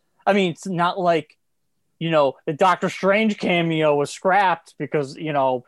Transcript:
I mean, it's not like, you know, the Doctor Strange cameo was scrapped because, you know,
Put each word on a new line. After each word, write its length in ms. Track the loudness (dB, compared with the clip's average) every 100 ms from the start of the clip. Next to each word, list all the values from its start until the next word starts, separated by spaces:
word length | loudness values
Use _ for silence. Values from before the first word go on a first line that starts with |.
| _ _ 0
I 60 |
mean, 200 | 0 0
it's 140 | -4 -6
not 320 | -2 -2 0
like, 380 | 0 0 -2 _ _ _ _ _ _ _
you 120 | -2
know, 260 | 2 2 0 -6
the 60 |
Doctor 360 | 0 2 2 -2
Strange 500 | -2 0 2 0 -2
cameo 560 | -2 0 0 2 2 2
was 140 | -2
scrapped 640 | -4 0 2 2 0 -6 _
because, 380 | -6 -4 -4 -8
you 160 | -6
know, 320 | -2 0 -2